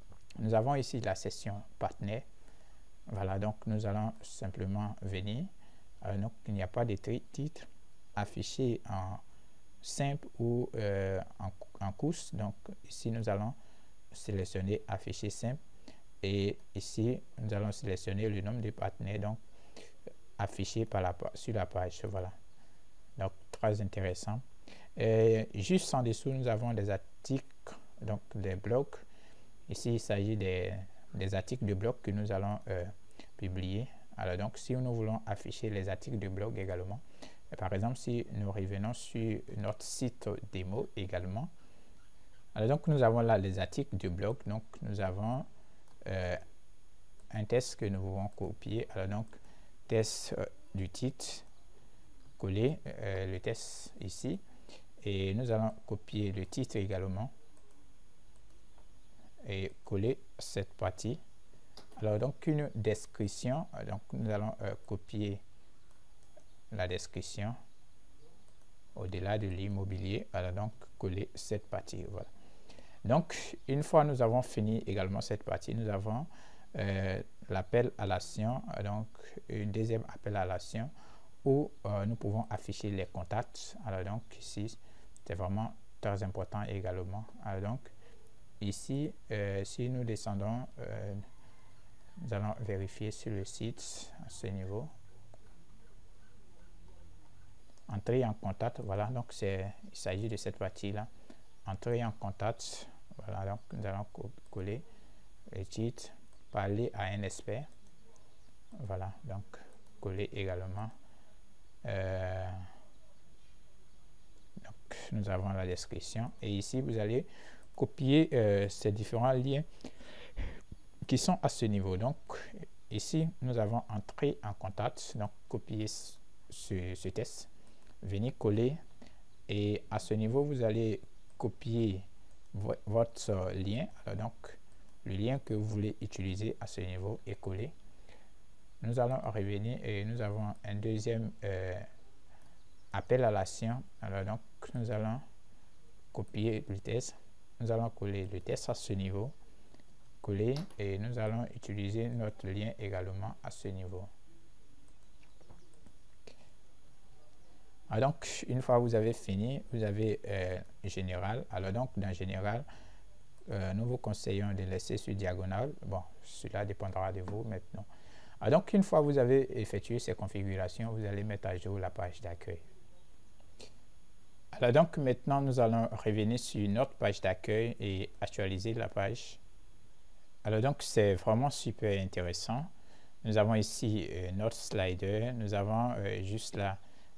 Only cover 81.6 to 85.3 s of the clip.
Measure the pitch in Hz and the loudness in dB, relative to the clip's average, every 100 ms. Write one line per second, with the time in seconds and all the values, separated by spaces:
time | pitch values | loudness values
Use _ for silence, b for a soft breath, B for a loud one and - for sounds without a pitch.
81.6 | 147 - 104 104 101 117 107 107 110 107 | 4 -2 0 2 2 2 0 0 0 -4
82.6 | - - 104 98 90 90 90 110 - - | -4 -4 -2 0 -2 -4 -2 0 -2 -6
83.6 | - - 131 92 87 113 - - - - | -8 -6 -2 -2 0 -2 -4 -8 -6 -4
84.6 | 107 - B B B B - | -4 -4 B B B B -4